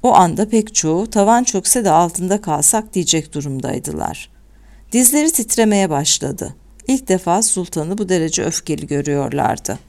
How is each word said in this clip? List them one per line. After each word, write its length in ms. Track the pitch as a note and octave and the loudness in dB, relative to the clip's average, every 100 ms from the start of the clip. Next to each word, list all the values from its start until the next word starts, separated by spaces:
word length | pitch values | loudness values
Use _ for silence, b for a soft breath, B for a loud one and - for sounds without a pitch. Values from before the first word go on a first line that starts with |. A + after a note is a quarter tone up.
O 100 | B3 | 6
anda 360 | - F3 D#3+ G#3+ | 6 6 2 0
pek 260 | A3 G#3+ - | 0 0 -2
çoğu, 340 | D#3 E3 A3 | 0 0 0
"Tavan 340 | G#3+ G3+ A#3+ | 2 4 4
çökse 420 | B3 G3 - B3+ G3 | 2 -2 0 0 4
de 60 | |
altında 500 | D#3+ E3+ E3+ F3+ G3+ | 4 2 -2 -2 -2
kalsak," 520 | F#3 D3+ - G#3+ A3 | -2 0 2 0 -2
diyecek 400 | F#3 D#3+ D#3+ D#3 | -4 0 -2 -2
durumdaydılar. 960 | D3 C#3+ C3+ B2+ D3 - A2 - - - b b b b b b | -8 -6 -6 -6 -6 -8 -6 -8 -8 -16 b b b b b b
Dizleri 400 | A#3 B3 D4 D#4 | 2 2 2 0
titremeye 580 | D#4+ A3 - A3 G3+ F#3+ | -2 -2 2 4 4 2
başladı. 640 | C#3+ D#3 - - - - - - - - | 0 0 -2 -4 -6 -10 -12 -20 -12 -2
İlk 200 | C4 C4+ | -2 0
defa 340 | - - F3+ | -2 0 0
sultanı 560 | A3+ - F3 E3 D#3 G3+ | 0 -2 -4 -6 -4 -6
bu 120 | F#3+ | -2
derece 340 | F3+ D#3+ D3 | 0 0 -2
öfkeli 440 | E3 E3 - D3+ D3 | -4 -6 -6 -6 -4
görüyorlardı. 920 | C#3+ C#3+ C#3+ C3+ C#3 A2+ A2+ - G#3+ | -4 -2 -2 -2 -2 -2 -2 -6 -8